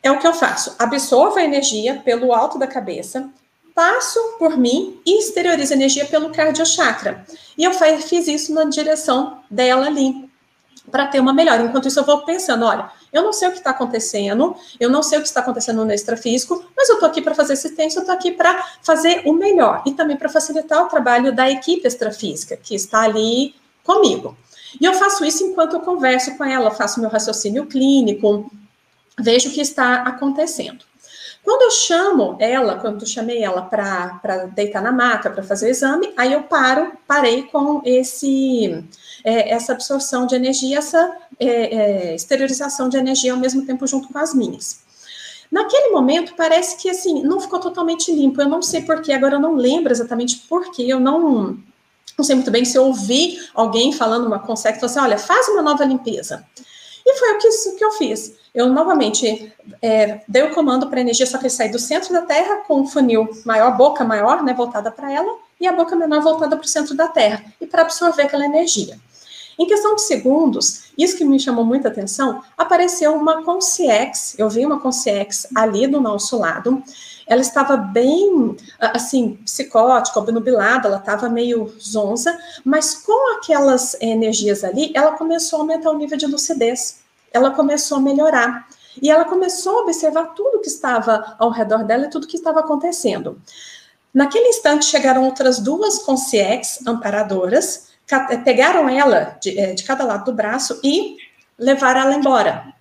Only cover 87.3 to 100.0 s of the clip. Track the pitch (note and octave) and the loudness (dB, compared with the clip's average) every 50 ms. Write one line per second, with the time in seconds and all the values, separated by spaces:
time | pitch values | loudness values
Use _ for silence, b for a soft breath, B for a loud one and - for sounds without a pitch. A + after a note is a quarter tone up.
87.3 | - A#3+ C4 C4+ C4+ - D4 C#4 D4 D4 - - D4 C#4 C4+ C#4 C#4 C#4 D4+ D#4 | 0 2 2 2 2 2 2 2 2 0 -2 -2 0 0 2 2 2 4 2 4
88.3 | D4+ B3 A#3 B3 B3 B3 - B B B B B B B3+ C4 D4 D4+ D#4+ E4+ D#4+ | 4 2 2 0 -2 -6 -12 B B B B B B -4 2 4 4 4 4 2
89.3 | F4+ F#4 F#4 F4+ - - - F#4+ G4+ A#4+ A4 F4+ E4 - E4 D#4 D4+ D#4+ E4+ E4 | 0 0 0 0 -4 -4 -4 0 0 0 0 0 -2 0 0 0 0 0 -4 -4
90.3 | - - G#4 C5+ B4+ G4+ - D4+ - - - C4 B3 A3+ G#3+ A3+ A3 G#3+ G#3+ - | -6 -4 -2 0 0 0 -2 -4 -8 -6 -2 -2 0 0 2 2 0 0 0 -8
91.3 | - - A3+ A#3+ A3+ A#3 A3 G3+ A3 A3 A3 G3+ A3+ B3 C#4 D4 - D#4+ C#4+ - | -4 0 0 0 0 -2 -2 0 0 -2 0 0 0 0 0 -4 -6 -10 -10 -8
92.3 | - E4 E4+ D#4+ D#4 D#4 D#4 D#4+ D4+ C#4+ D#4 F4 E4+ - - A3+ F3+ - - - | -10 -6 -4 0 0 0 0 0 -2 -2 -2 -4 -4 -2 -2 -2 -2 -2 -8 -10
93.3 | - - B B B B B B B B B B B B _ _ _ C4 C#4+ C#4 | -12 -14 B B B B B B B B B B B B _ _ _ 0 0 2
94.3 | - A4+ A#4 B4 A#4 A#4 - D4 D4 D4+ D4 - - C#4+ B3 C4+ C4 C4 C4 C4 | 2 2 4 4 2 4 2 2 2 2 0 0 0 2 2 4 2 4 2 0
95.3 | C4 - C4+ C4 B3+ A#3+ G3+ B3 D4+ F#4 G#4+ G#4 - - - - C4+ B3+ - - | 0 2 0 0 2 0 -2 -4 -2 0 0 -2 -2 -2 -2 -2 -2 -2 -2 0
96.3 | - G#3+ - F#3 A3+ B3+ - - - - B3+ A#3 A#3 A3+ - G3+ G3+ G#3 G#3+ G3 | 0 0 2 2 0 -4 -4 -10 -10 -8 -6 -6 -6 -4 -4 -4 -2 -2 -2 -2
97.3 | G3 F#3 F3+ F3+ A3 D#4 G4 - - - - _ _ _ _ - C#4 C4 C4+ - | -2 -2 -2 2 2 0 0 0 -8 -10 -14 _ _ _ _ -2 -2 -2 0 -2
98.3 | A#3+ A#3+ - C#4 B3 A3 C4 D#4+ F#4 F4 D4+ C4 B3+ C4+ C#4+ C4+ G#3+ E3+ - - | -4 0 2 2 4 4 4 4 4 4 2 2 2 4 4 4 4 2 0 -2
99.3 | - - - G3 F3+ G3 G3+ F#3+ F#3 F#3 - - C4+ C4 | -8 -8 -8 -6 -2 -2 -2 -2 -4 -8 -4 -4 -2 -2